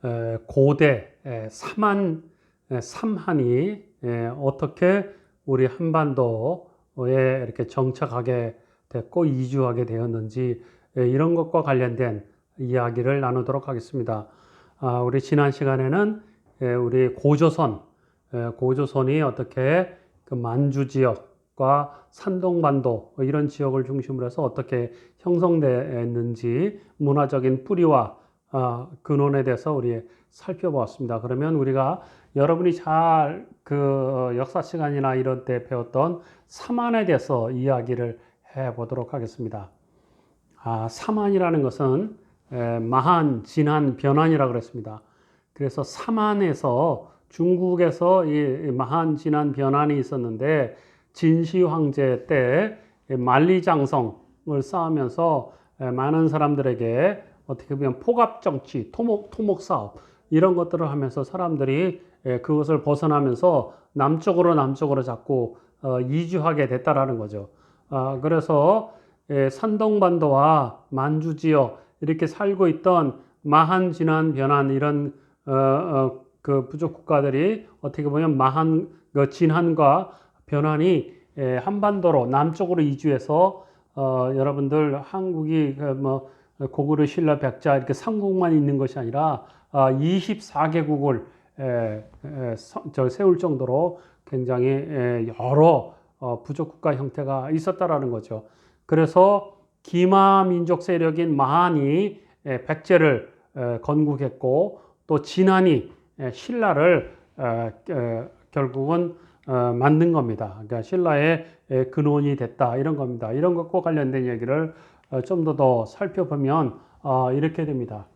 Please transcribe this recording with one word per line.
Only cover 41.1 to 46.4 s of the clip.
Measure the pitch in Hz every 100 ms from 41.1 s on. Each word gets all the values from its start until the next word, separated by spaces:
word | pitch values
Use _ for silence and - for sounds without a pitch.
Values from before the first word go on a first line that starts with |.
| 214 202 196 175 165
것은, | 135 - - 135 214 - _ _ _
에, | 127 117 117
마한, | 113 131 135 175 151 120
진한, | - - 147 151 143 123
변한이라고 | 139 139 160 156 135
그랬습니다. | 117 113 123 110 107 _ _ _ _ _
그래서 | _ 139 -
삼한에서 | 117 - - 226 214 208